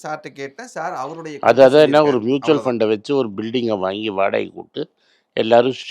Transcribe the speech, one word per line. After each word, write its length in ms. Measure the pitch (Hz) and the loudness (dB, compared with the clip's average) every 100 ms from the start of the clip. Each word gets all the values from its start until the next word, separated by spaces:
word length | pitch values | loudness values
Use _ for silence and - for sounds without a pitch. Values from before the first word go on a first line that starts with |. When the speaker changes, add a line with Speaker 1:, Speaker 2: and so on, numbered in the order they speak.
Speaker 1:
சார்ட்ட 260 | 156 151 151 | -12 -12 -14
கேட்டேன். 380 | 127 135 139 247 | -14 -14 -14 -16
சார் 260 | 165 170 | -10 -10
அவருடைய 460 | 147 139 165 156 143 | -8 -10 -12 -14 -2
Speaker 2:
அதாவது 220 | - 123 | 2 6
Speaker 1:
கருத்தை 200 | 131 147 | 8 8
Speaker 2:
என்ன, 200 | 147 151 | 6 4
ஒரு 160 | 147 127 | 2 0
Speaker 1:
சொல்லியிருக்காரு. 100 | 113 | 0
Speaker 2:
மியூச்சுவல் 280 | 139 165 143 | -2 0 0
Speaker 1:
அவ்வளவுதான். 320 | 123 117 110 | 0 -2 0
Speaker 2:
ஃபண்டை 40 | |
வச்சு 240 | 107 123 139 | -2 -2 -2
ஒரு 140 | 113 | -2
பில்டிங்கை 480 | 98 113 123 117 101 | -6 -6 -4 -4 -4
வாங்கி 300 | 95 101 110 | -4 -6 -6
வாடகை 440 | 95 98 110 95 | -2 -2 -2 -6
விட்டு 360 | 92 - 139 160 _ _ _ _ | -12 -16 -12 -12 _ _ _ _
எல்லாரும் 400 | - 113 117 123 123 - | -4 2 4 2 -2 -2